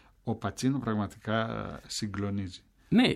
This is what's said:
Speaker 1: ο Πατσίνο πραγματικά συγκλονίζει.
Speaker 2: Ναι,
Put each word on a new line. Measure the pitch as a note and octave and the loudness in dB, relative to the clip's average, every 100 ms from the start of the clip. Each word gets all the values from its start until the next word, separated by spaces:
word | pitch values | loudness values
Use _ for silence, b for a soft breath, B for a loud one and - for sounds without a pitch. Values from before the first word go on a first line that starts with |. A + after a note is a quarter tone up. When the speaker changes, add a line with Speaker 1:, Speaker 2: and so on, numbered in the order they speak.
| b _ | b _
Speaker 1:
ο | - | -6
Πατσίνο | A2 G#2+ - C3 C3+ | -4 -4 0 0 0
πραγματικά | A#2 G#2+ G2 - - A2+ A2+ A2 G2 D#2+ - | 0 0 -2 -4 0 0 0 -4 -6 -10 -10
συγκλονίζει. | - G#2+ G2 G2+ G2+ F#2 - - _ - | -6 -4 -2 -2 -2 -4 -8 -20 _ 2
Speaker 2:
Ναι, | G#3 A3 | 4 4